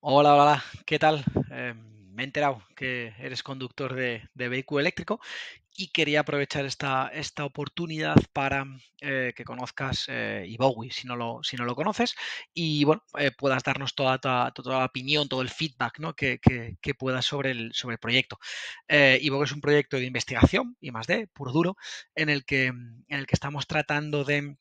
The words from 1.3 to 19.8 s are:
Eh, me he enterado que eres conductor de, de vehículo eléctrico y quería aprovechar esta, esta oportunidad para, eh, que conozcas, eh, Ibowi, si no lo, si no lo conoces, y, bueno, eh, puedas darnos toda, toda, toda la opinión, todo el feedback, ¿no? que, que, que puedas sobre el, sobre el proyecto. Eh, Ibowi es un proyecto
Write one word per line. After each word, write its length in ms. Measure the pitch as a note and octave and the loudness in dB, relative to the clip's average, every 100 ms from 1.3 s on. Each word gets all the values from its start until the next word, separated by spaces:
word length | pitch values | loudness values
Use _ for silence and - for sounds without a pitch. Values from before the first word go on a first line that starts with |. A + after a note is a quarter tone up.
| - C3+ | 0 -2
Eh, 240 | C3 B2 | -6 -10
me 480 | A#2 A2 G#2+ F#2+ G2 | -10 -18 -20 -20 -10
he 40 | C3 | -6
enterado 360 | C#3+ D3 B2 - - | 0 0 0 -10 -8
que 360 | C3 B2+ A#2 A2 | -6 -4 -8 -10
eres 240 | C3+ B2+ | -10 -8
conductor 520 | - C3+ B2+ - C3+ | -8 -8 -10 -8 -6
de, 340 | C3 B2+ A#2 - | -2 -4 -4 -10
de 140 | - B2 | -8 -4
vehículo 320 | B2+ - C#3+ | -4 -2 0
eléctrico 400 | C#3 - F3 A#3 - - - - _ - | 0 -2 -6 -6 -6 -12 -12 -16 _ -14
y 100 | F#3+ | -6
quería 320 | - D3+ D3 | 0 2 2
aprovechar 440 | D3 D3 C#3 D3 | 2 0 -2 -4
esta, 460 | C#3 - C3+ C3 C3 | -6 -6 -2 -2 -2
esta 320 | D3+ C#3+ - | -6 -10 -8
oportunidad 720 | C#3+ - C#3+ - E3+ D#3 D#3 D3+ - | -8 -6 -8 -6 -6 -4 4 4 4
para, 320 | - C3+ C#3 C3+ C3 _ _ | 0 0 0 -4 -12 _ _
eh, 320 | C#3 C3+ B2+ - | -4 -2 -2 -6
que 80 | |
conozcas, 600 | A#2 A#2+ B2+ - C3+ - - | -12 -10 -10 -6 -2 -2 -4
eh, 380 | B2+ A2 G#2+ F2+ | -4 -4 -4 -8
Ibowi, 420 | A2+ C3+ A#2 B2 | 2 2 2 -6
si 160 | - B2+ | -10 -8
no 100 | B2 | -6
lo, 260 | A#2 A#2+ | -4 -4
si 140 | - B2+ | -6 -4
no 80 | A#2+ | -4
lo 80 | |
conoces, 400 | B2+ E3 G#3 A#3+ - - - - | -2 -2 0 0 -2 -10 -10 -10
y, 300 | - E3 D3+ | -2 0 4
bueno, 180 | C#3+ D#3 _ - | 4 4 _ -2
eh, 120 | C#3 | -2
puedas 320 | B2+ C#3 C3 | 2 0 2
darnos 320 | - C3+ C3+ | 0 -4 -4
toda, 240 | - C3 C3 | 0 0 2
toda, 340 | C#3 B2+ B2 | 0 0 0
toda 260 | - B2+ C3 | -4 -4 -2
la 60 | B2+ | -2
opinión, 420 | - C3 D3+ C#3+ | -4 0 0 2
todo 140 | C3 | -2
el 80 | B2+ | -4
feedback, 480 | - D#3 C3 A#2+ - | -4 -6 _ -4 -4
¿no? 160 | D#3+ | -10
que, 240 | - C#3 B2 | -4 -2 4
que, 400 | - B2+ A#2 - | 4 4 -8 -8
que 140 | - | -6
puedas 320 | C#3 C3 B2+ A#2+ | -4 -2 0 -2
sobre 240 | D3 C3+ | -2 -4
el, 240 | B2 A#2 | -4 -6
sobre 200 | - B2 | -6 -6
el 60 | A#2 | -6
proyecto. 380 | A2 B2 - - - - - - _ | 0 0 0 -6 -12 -12 -12 -14 _
Eh, 300 | D3+ C#3 C3 | 6 8 6
Ibowi 240 | D3 C#3 | 2 0
es 80 | D3 | -2
un 80 | C#3+ | -2
proyecto 380 | D3 D3 | 4 4